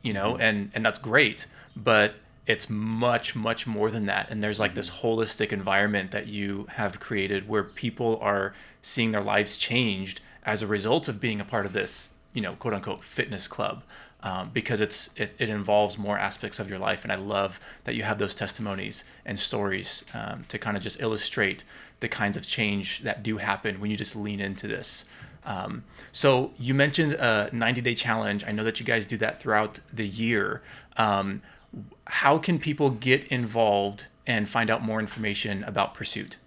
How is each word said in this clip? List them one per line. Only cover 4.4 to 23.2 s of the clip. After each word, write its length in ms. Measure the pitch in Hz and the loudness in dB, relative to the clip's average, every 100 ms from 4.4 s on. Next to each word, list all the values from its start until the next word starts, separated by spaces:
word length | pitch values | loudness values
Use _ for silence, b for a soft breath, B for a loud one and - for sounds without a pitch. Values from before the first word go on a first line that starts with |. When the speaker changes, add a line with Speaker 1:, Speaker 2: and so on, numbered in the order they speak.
Speaker 1:
there's, 160 | 107 107 | -2 2
like, 160 | 101 92 | 0 0
this 120 | 98 | -6
Speaker 2:
Mm-hmm. 160 | - 117 | -2 0
Speaker 1:
holistic 440 | 113 110 - 107 | 2 2 0 -2
environment 600 | 104 95 98 104 101 95 | 0 4 4 6 2 0
that 160 | 107 107 | -6 -6
you 400 | 104 101 98 107 | -4 -4 -4 -6
have 300 | - 101 95 | -4 -4 -4
created 480 | - 107 98 98 101 | -6 -2 0 -2 0
where 160 | 107 | -2
people 560 | 98 - 120 - 117 110 | -2 -4 -6 0 0 2
are 320 | 104 101 98 B B B | 2 2 0 B B B
seeing 280 | - - 113 | -8 0 2
their 120 | 107 | 2
lives 340 | 101 104 104 - | 2 2 2 0
changed 640 | - 120 120 95 95 - B B - | 0 2 2 0 -4 -10 B B -2
as 160 | 107 | -2
a 60 | 101 | 0
result 400 | 107 104 151 160 | 0 4 2 2
of 120 | 107 | -2
being 220 | 120 104 | -2 -2
a 20 | |
part 220 | 101 117 98 | -2 -2 -2
of 80 | |
this, 400 | 95 95 - - - _ 120 | -2 -2 -4 -8 -14 _ -6
you 60 | |
know, 100 | 98 | -6
quote 220 | 87 120 104 | -4 -4 -4
unquote, 280 | 104 98 | -4 -8
fitness 440 | - - - 98 - | -8 -4 -4 -4 -10
club. 340 | - 104 - - B B B | -4 -4 -4 -12 B B B
Um, 300 | - 92 92 | -6 -6 -4
because 260 | 117 - 113 | -4 -2 0
it's, 300 | 104 - - - | 0 -2 -6 -6
it, 160 | 107 - | -6 -2
it 100 | 107 | -2
involves 480 | 107 101 104 104 101 | -2 4 4 4 0
more 220 | 101 101 | -2 0
aspects 400 | 98 - 104 - | 0 -2 -10 -8
of 100 | 98 | -8
your 80 | 95 | -2
life. 260 | 104 95 | -2 -2
And 80 | - | -2
I 40 | 95 | -4
love 440 | 101 98 98 95 B B - | 0 0 0 -4 B B -6
that 100 | 117 | -4
you 80 | |
have 160 | 107 104 | -2 0
those 160 | 104 - | -2 -2
testimonies 680 | 101 - 104 98 101 - - B - | -6 -4 -6 -4 -6 -8 -12 B -10
and 140 | 101 | -4
stories, 680 | - 107 101 98 95 - - | -2 0 0 -2 -4 -6 -6
um, 320 | 113 107 117 - | -10 -8 -10 -8
to 100 | 113 | -6
kinda 200 | 113 104 | -2 -2
just 220 | 113 - | -4 -4
illustrate 640 | 117 107 - - 101 98 - B B B | -2 -2 -2 0 0 0 -10 B B B
the 80 | - | -6
kinds 300 | - 104 101 | 0 0 0
of 80 | - | -4
change 540 | - 107 101 95 - | 0 0 0 -4 -6
that 220 | 117 101 | -4 -4